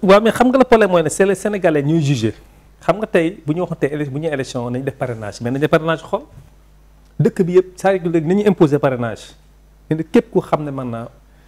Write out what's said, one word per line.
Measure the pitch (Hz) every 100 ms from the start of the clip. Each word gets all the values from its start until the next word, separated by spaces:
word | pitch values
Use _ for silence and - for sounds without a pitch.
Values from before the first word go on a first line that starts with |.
Waaw, | 185 202
mais | 220
xam | - 247
nga | 262
le |
problème | 254 226 202
mooy | 180
ne | 156
c'est | - 196
les | 190
Sénégalais | 214 208 170 151
ñuy | 143 165
jugé. | 139 135 110 - - - - _
Xam | - 190
nga | 220
tey | 185 165 208 143
bu |
ñu | 165
waxoon | 175 165
tey | 139
élec-, | 151 147
bu | 135
ñuy | 160
élection | 139 127 127 120
nañ | 123
def | 135 -
parrainage, | 127 113 104 -
mais | 120
nañ | 135
def | 147
parrainage | 165 160 160
xool. | - 214 302 - - - _ _ _ _ _ -
Dëkk | 151 -
bi | 175
yëpp, | 180 - -
c'est-à-dire | 190 190
que | 170
léegi | 165 156
nañu | 196 208
imposer | 185 160 139
parrainage. | 143 123 117 110 - - _ _ _ _ -
Mais | 160
nag | 156
képp | 160 -
ku | 185
xam | - 160 147
ne |
maintenant | 135 127 113 120 - _ -